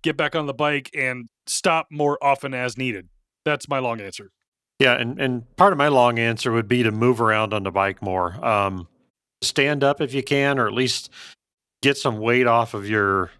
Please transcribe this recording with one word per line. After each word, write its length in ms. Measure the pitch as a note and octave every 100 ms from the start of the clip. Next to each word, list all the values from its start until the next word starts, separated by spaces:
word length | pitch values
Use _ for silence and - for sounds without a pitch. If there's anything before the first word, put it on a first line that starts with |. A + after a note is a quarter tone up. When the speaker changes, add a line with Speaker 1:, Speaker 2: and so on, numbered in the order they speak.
Speaker 1:
get 140 | D#3+ D3
back 200 | D3 E3
on 100 | D3
the 80 |
bike, 360 | B2 D3 C#3+ C3
and 340 | - C3 B2+ A#2 _ -
stop 420 | - F#3+ D#3+ -
more 280 | D3 D3 C#3+
often 300 | C#3 C#3 C#3
as 220 | B2+ B2 B2
needed. 320 | B2+ G2+ F2+ _ _ _
That's 240 | D#3 D3 -
my 100 | C3+
long 220 | B2+ A2+
answer. 300 | G2 - G2+ _ _ _ _ _
Speaker 2:
Yeah, 160 | C3
and, 260 | B2 A#2 C#3+
and 360 | C#3 B2 A#2 -
part 160 | G3
of 60 | D#3+
my 100 | D3
long 300 | C3+ A#2+ A#2
answer 340 | A#2 A2+ B2+
would 160 | A#2 G#2
be 140 | B2
to 80 | A2
move 300 | G#2+ B2 A#2
around 340 | A2+ G#2+ A2
on 80 | G#2
the 80 | F#2+
bike 320 | F#2 G2 F#2
more. 420 | G2+ F#2 F2 F#2
Um, 440 | A#2+ G#2 G2 F#2+ E2+ _ _ _ _ _
stand 420 | - - C#3 D3
up 160 | C#3 C#3+
if 120 | C#3+
you 100 | C3+
can, 360 | B2 C#3 C#3 C3+
or 80 | A2
at 60 |
least 380 | G#2 B2+ - - - - - _ _ _ _
get 140 | C3+ C#3
some 220 | C#3 G#2+
weight 280 | A2 B2 B2
off 280 | A#2 A2+
of 140 | G#2+ G2+
your 420 | G#2+ G2+ G2 F2+